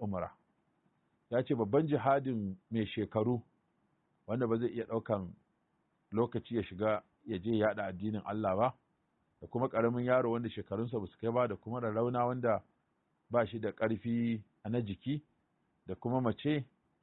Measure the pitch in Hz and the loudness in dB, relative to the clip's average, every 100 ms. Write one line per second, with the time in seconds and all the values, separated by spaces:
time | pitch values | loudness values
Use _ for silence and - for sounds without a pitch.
0 | 104 92 85 - _ _ _ _ _ _ | -4 -4 -6 -10 _ _ _ _ _ _
1 | _ _ - 120 127 123 101 143 156 139 | _ _ -2 0 2 2 4 4 4 2
2 | 123 139 131 113 98 92 - 113 101 113 | 4 2 2 -2 -2 -6 -4 -2 -2 -2
3 | 101 107 117 120 - _ _ _ _ _ | -2 0 2 0 -4 _ _ _ _ _
4 | _ _ - 117 117 113 120 117 - 110 | _ _ -6 -2 0 0 0 -4 -4 -4
5 | - 104 87 - _ _ _ _ _ _ | -2 -2 -4 -12 _ _ _ _ _ _
6 | _ 107 120 113 - 113 92 92 107 101 | _ 0 0 -2 -4 -4 -4 -2 0 0
7 | - _ - 95 107 110 107 101 98 90 | -4 _ -6 -4 0 4 4 2 -4 -4
8 | 107 107 - 107 101 95 123 - _ _ | -4 -4 -4 -2 0 2 2 -2 _ _
9 | _ _ _ _ - 117 131 113 117 123 | _ _ _ _ -8 -2 0 2 2 2
10 | 123 127 120 117 110 107 - 101 113 113 | 2 4 4 0 -2 -8 -6 -4 -2 -4
11 | 90 - 113 120 120 95 107 123 113 107 | -6 -4 0 2 0 -2 -8 -4 -2 0
12 | 120 123 123 127 117 98 - _ _ _ | 0 0 0 0 0 0 -4 _ _ _
13 | _ _ - 117 110 113 107 - 110 107 | _ _ -2 0 0 -2 -4 0 0 0
14 | 117 117 117 110 - _ 104 123 104 92 | 0 0 0 -2 -6 _ -4 -2 -2 -4
15 | 127 147 - _ _ _ _ _ - 92 | -4 -6 -8 _ _ _ _ _ -12 -6
16 | 120 131 120 - 147 151 - _ _ _ | -2 0 0 0 0 -2 -4 _ _ _